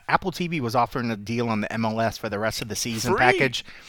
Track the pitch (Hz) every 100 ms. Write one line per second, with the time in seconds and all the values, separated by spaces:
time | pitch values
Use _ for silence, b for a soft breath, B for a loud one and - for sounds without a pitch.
0 | - 165 190 - 175 165 117 123 117 131
1 | 117 107 104 120 117 107 104 113 113 113
2 | 113 - 110 101 110 - 113 101 120 113
3 | - 196 123 370 135 - B B